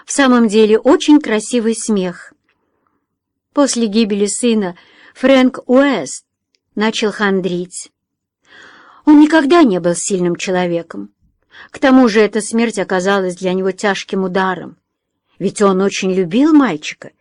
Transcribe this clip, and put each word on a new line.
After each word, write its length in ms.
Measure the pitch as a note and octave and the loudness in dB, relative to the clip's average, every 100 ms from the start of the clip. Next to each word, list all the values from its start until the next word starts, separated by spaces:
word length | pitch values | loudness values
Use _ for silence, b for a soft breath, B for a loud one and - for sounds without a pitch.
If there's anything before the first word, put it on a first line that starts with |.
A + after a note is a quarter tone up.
"В 80 | - | -10
самом 360 | - C4+ B3 A#3 | 0 2 2 2
деле 300 | G#3 G#3+ G#3+ | 2 2 2
очень 420 | B3+ E4 - D4 | 2 2 4 2
красивый 540 | - G#3+ G#3+ B3 A3 | 2 -4 -2 -4 -2
смех". 600 | A3 - G#3 F3+ F3 - _ _ _ _ _ _ _ _ _ _ _ _ | -4 -4 -4 -4 -8 -20 _ _ _ _ _ _ _ _ _ _ _ _
После 320 | - C#4+ A#3+ A3+ | -2 0 0 -2
гибели 400 | G#3 A3 G#3 G3+ | 0 0 -2 -4
сына 500 | - B3 A3 F#3 F3 b b b | -2 -2 0 -2 -10 b b b
Фрэнк 460 | - C4 C4+ B3+ - - | -4 2 4 2 -2 0
Уэст 600 | B3+ C#4 A3 C3+ - _ _ _ _ _ | 2 2 0 -6 -14 _ _ _ _ _
начал 380 | - A3 A3 G#3+ | -4 -4 -2 -4
хандрить. 800 | G3 G3+ F#3+ F3+ F3 F3+ - - _ _ _ _ _ b b b b b b - | -2 -2 -2 -2 -6 -10 -14 -20 _ _ _ _ _ b b b b b b 4
Он 140 | D4 | 6
никогда 420 | D4+ D#4+ C4+ F4 | 6 4 4 4
не 180 | C#4 F3+ | 4 2
был 140 | E3+ | -2
сильным 420 | E3+ - F#3+ F3 E3+ | -4 -4 -2 -2 -2
человеком. 760 | - F#3 F3+ E3+ E3 G3+ G3+ _ _ _ B B B | -4 -2 -2 -4 -8 -16 -16 _ _ _ B B B
К 80 | - | -2
тому 300 | C#4 C4 B3 | 2 4 4
же 120 | G#3 | 2
эта 200 | G#3 G#3+ | 0 -2
смерть 380 | G#3 A3+ A#3 G#3+ | -4 -4 -4 -4
оказалась 580 | F3+ F#3 F#3 G3+ F#3 F3+ | -4 -2 0 -2 -2 -6
для 180 | F#3 | -4
него 180 | F#3 F#3+ | -2 -4
тяжким 520 | F#3 G#3 F#3+ - G3 | -4 -4 -4 -6 -6
ударом. 520 | F#3+ F3+ F#3+ F3 C3+ - _ _ _ _ _ _ | -4 -2 -4 -6 -12 -20 _ _ _ _ _ _
Ведь 240 | F#3+ - | -8 0
он 180 | G3 F#3 | 0 2
очень 320 | G3 - F#3+ | -2 -4 -4
любил 420 | F#3 F3+ G#3 D4+ | -4 -2 0 4
мальчика 560 | D4+ B3+ D3+ - - D3 _ | 4 2 -4 -10 -14 -20 _